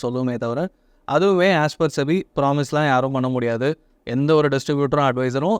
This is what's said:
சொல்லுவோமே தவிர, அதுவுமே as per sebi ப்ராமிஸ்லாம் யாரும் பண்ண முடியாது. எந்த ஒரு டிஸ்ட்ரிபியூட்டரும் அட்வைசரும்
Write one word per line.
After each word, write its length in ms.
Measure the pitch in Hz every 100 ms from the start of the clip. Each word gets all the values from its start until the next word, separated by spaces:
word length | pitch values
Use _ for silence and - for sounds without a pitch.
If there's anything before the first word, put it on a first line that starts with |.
| 123
சொல்லுவோமே 280 | 127 127 120
தவிர, 340 | 117 127 185 _ _ _ -
அதுவுமே 520 | 147 196 185 190 170
as 120 | 151 -
per 60 | 160 -
sebi 260 | 139 185 - -
ப்ராமிஸ்லாம் 500 | 139 143 139 151 151
யாரும் 260 | 127 135
பண்ண 180 | 131 127
முடியாது. 500 | 127 117 117 135 160 _ _
எந்த 320 | - 123 143 156
ஒரு 120 | 147
டிஸ்ட்ரிபியூட்டரும் 480 | 135 - 143 143 147
அட்வைசரும் 600 | 139 123 127 131 165